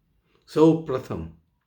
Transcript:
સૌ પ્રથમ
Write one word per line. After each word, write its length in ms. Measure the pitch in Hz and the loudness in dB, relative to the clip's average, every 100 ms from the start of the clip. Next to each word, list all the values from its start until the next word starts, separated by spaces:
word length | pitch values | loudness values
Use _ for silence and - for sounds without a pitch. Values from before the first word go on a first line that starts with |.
| _ _ _ _ _ | _ _ _ _ _
સૌ 300 | 156 160 160 | 2 4 4
પ્રથમ 460 | 160 127 - 92 80 - _ _ | -2 -8 -8 -10 -10 -18 _ _